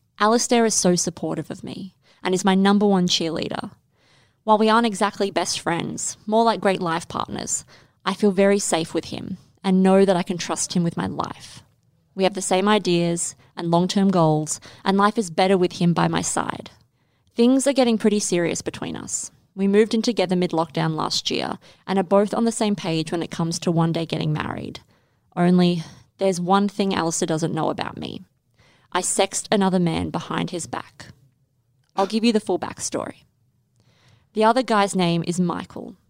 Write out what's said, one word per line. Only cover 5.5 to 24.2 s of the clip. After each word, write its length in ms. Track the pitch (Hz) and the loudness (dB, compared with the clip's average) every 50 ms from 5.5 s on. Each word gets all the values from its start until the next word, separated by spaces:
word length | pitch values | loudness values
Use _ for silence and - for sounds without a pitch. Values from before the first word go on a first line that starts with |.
| - - | -4 -4
friends, 580 | - 175 170 160 - - - - - - - - - | -4 -4 -2 -2 -4 -6 -6 -8 -8 -8 -10 -10 -6
more 200 | 208 214 226 233 | 0 2 2 4
like 160 | 226 208 185 | 4 2 2
great 200 | 180 202 185 180 | 2 0 0 0
life 280 | 185 165 160 170 - - | -2 -4 -4 -4 -6 -8
partners, 560 | - - - - - - - - - - - _ - - _ _ _ _ - | -8 -8 -8 -6 -8 -10 -8 -6 -6 -6 -8 _ -20 -20 _ _ _ _ -2
I 100 | 190 190 | -2 0
feel 160 | - 214 208 | 2 2 2
very 300 | 185 190 196 196 202 202 | 4 4 4 4 4 2
safe 340 | - - 180 160 165 - - | 0 0 -2 -2 -2 -2 -4
with 120 | 165 - | -6 -6
him 320 | - - - - - 190 - _ _ _ _ - | -6 -10 -10 -10 -10 -12 -12 _ _ _ _ 0
and 180 | 190 185 190 | 2 4 4
know 220 | 190 190 190 196 196 | 6 6 6 6 6
that 120 | 190 185 | 4 2
I 60 | 170 | 0
can 160 | 170 - 185 170 | 0 -4 -6 -6
trust 360 | - - 165 - - - - | -6 -6 -6 -6 -6 -4 -2
him 100 | 185 170 | -2 -2
with 120 | 170 - | -2 -2
my 100 | 170 190 | -4 -6
life. 560 | 185 147 151 165 - - - - - - - - _ _ _ _ _ _ _ _ _ - | -6 -6 -6 -6 -8 -8 -14 -18 -20 -20 -20 -20 _ _ _ _ _ _ _ _ _ -4
We 80 | 190 190 | 0 0
have 100 | 185 196 | 0 0
the 80 | 190 | -2
same 260 | - - 190 185 196 208 | -2 0 0 2 4 4
ideas 680 | 214 208 175 185 175 170 170 170 170 170 - - - _ _ _ - | 2 2 2 2 2 2 2 0 -2 -2 -4 -8 -10 _ _ _ -12
and 160 | - 170 170 | -6 -2 0
long-term 380 | 170 170 180 185 - 202 196 196 | 2 2 2 2 2 2 2 4
goals, 500 | 185 175 160 156 156 151 156 156 - - - - - - - | 4 4 4 4 2 0 -2 -4 -8 -10 -12 -20 -16 -8 -2
and 120 | 196 190 | 0 2
life 220 | 196 202 208 - 233 | 2 2 2 2 0
is 120 | 202 175 | -4 -4
better 280 | 160 - 190 190 196 180 | 0 2 2 4 4 4
with 160 | 180 175 - | 2 0 0
him 200 | - 180 175 165 | 2 2 2 2
by 120 | 175 165 | 2 2
my 140 | 165 165 170 | 0 0 -2
side. 500 | 175 - - 165 - - - - - - - _ _ _ _ _ _ _ _ _ _ _ _ | -4 -4 -4 -4 -4 -4 -6 -10 -12 -18 -20 _ _ _ _ _ _ _ _ _ _ _ _
Things 320 | - 233 247 262 269 254 | 2 4 4 4 4 2
are 60 | 285 | 2
getting 260 | 254 262 254 233 226 208 | 2 4 4 4 2 2
pretty 220 | - 214 208 208 | 2 2 2 2
serious 420 | - - 180 175 170 160 175 - | 0 0 0 0 0 0 -2 -4
between 320 | - - - - - 165 165 | -6 -10 -10 -10 -10 -10 -10
us. 380 | - - - - - - - _ _ _ _ - | -10 -10 -8 -8 -8 -8 -10 _ _ _ _ -6
We 100 | 190 196 | -2 0
moved 280 | 196 196 208 226 208 233 | 4 6 4 4 4 2
in 80 | 226 | 0
together 340 | 214 247 208 196 185 175 185 | 0 0 0 0 0 0 2
mid-lockdown 580 | 180 180 175 170 160 165 - - 165 160 160 156 | 0 0 0 0 -2 -2 -2 -2 -2 -2 -2 -2
last 340 | 156 - - - - - - | -2 -4 -4 -4 -4 -4 -4
year 300 | - - - - - - _ - - _ _ - | -4 -4 -4 -6 -8 -10 _ -20 -20 _ _ -4
and 100 | 190 196 | -2 -2
are 60 | 190 | 0
both 280 | 160 196 202 214 202 - | 2 4 2 2 2 0
on 100 | - 233 | 0 0
the 80 | 226 | 0
same 240 | - - 226 208 208 | 0 0 0 0 0
page 340 | - - 170 165 160 156 160 | -2 -2 -2 -2 -2 0 0
when 120 | 175 170 | -2 -2
it 100 | 160 - | -2 -4
comes 260 | - - 165 165 170 - | -4 -4 -2 -2 -2 -2
to 120 | - 185 | -2 0
one 180 | 165 160 165 165 | 2 2 2 2
day 160 | 160 165 165 | 0 -2 -2
getting 260 | - 160 156 | -4 -4 -2